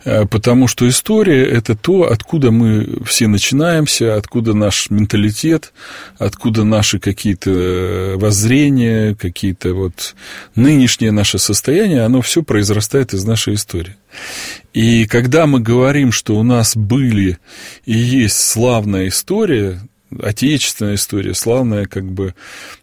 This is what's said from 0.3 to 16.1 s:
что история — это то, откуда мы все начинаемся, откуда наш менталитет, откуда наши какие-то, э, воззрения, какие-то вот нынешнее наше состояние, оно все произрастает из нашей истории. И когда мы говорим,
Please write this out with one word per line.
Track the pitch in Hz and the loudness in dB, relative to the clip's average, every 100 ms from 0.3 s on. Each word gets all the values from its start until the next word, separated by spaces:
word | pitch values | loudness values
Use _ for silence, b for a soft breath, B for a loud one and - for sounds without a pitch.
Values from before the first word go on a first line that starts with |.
| 107 120 123 127 | 0 2 4 4
что | - 123 | 2 2
история — | 127 - 214 190 135 139 | 2 0 2 4 4 4
это | 117 110 107 | 0 0 -4
то, | - 190 170 | 0 2 2
откуда | 110 - 165 127 | 0 -2 0 4
мы | 113 113 107 - - | 4 4 2 -2 -6
все | - - 110 | -4 0 2
начинаемся, | 101 - 135 170 165 151 - 117 107 | 2 0 0 0 0 0 0 0 -2
откуда | - 123 113 | -2 -4 0
наш | 104 104 - - | 0 0 -2 -2
менталитет, | 104 104 107 104 107 160 160 - B B B B B | -2 0 0 0 0 0 0 -2 B B B B B
откуда | 104 - 123 110 | -6 -4 -2 2
наши | 107 110 101 98 | 2 2 0 -2
какие-то, | 104 101 104 95 98 | -2 -2 -2 -2 0
э, | 92 90 90 92 92 95 95 | 0 0 -2 -2 -4 -4 -2
воззрения, | 104 101 110 139 147 135 117 110 107 104 | 0 0 2 2 4 2 2 0 0 -2
какие-то | 90 - 101 90 92 | -6 -4 -6 -4 -4
вот | 92 92 - - - B B B - | -4 -4 -6 -14 -14 B B B 0
нынешнее | 135 151 123 - 113 | 4 4 4 2 0
наше | 104 98 98 | 0 0 0
состояние, | - 101 - 165 214 139 113 | -2 -2 0 0 2 2 2
оно | 127 | 2
все | 120 170 | 2 -2
произрастает | 156 104 101 95 - 139 131 | 0 0 0 0 0 -2 -2
из | 98 101 | -4 -2
нашей | 113 - 104 | -2 -2 -4
истории. | - 87 87 101 _ B B B B B B | -4 -8 -10 -14 _ B B B B B B
И | 110 113 117 113 | 0 2 4 2
когда | 120 127 156 156 | 2 2 2 4
мы | 135 | 2
говорим, | 113 120 131 143 131 | 2 2 2 2 2